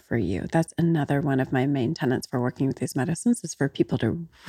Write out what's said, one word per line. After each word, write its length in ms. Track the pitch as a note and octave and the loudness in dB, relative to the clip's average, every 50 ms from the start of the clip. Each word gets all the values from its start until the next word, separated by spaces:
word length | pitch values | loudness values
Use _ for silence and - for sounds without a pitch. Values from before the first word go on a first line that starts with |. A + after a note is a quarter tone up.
| - - | -6 -2
for 80 | - | -2
you." 300 | A#2 F#2+ E2 F#2+ - - - | 0 0 0 -2 -4 -4 0
That's 240 | - E3 E3 - - | 0 0 0 0 0
another 440 | - E3+ E3+ E3 D#3 C#3+ - C#3+ C#3 | 2 2 4 4 2 2 2 0 0
one 180 | C#3+ C#3+ C3+ C3 | 2 2 2 0
of 140 | C3 C3+ | 0 0
my 140 | - B2+ B2+ | 0 0 2
main 280 | C#3+ C#3+ C3+ A#2 C3+ E3 | 2 2 0 0 0 -2
tenets 320 | - - B2 B2 - - | 0 0 0 0 -2 -2
for 140 | - - B2 | -4 -2 -2
working 260 | A#2+ B2+ - - C#3 | -2 -2 -2 0 -2
with 100 | C3+ - - | -2 -2 -2
these 180 | B2+ - - | -4 -4 -2
medicines, 480 | C#3+ B2+ F3 E3+ - - A#3+ A#3+ - - | -2 -2 -2 -2 0 2 0 0 0 -2
is 100 | D#3+ - | -8 -4
for 140 | - C#3 C#3 | -2 -2 0
people 300 | - - E3 - D3+ A#2 | 2 0 0 0 0 0
to 280 | A#2+ A2 - E3+ E3 - _ - - | 0 0 0 -2 -6 -12 _ -14 -4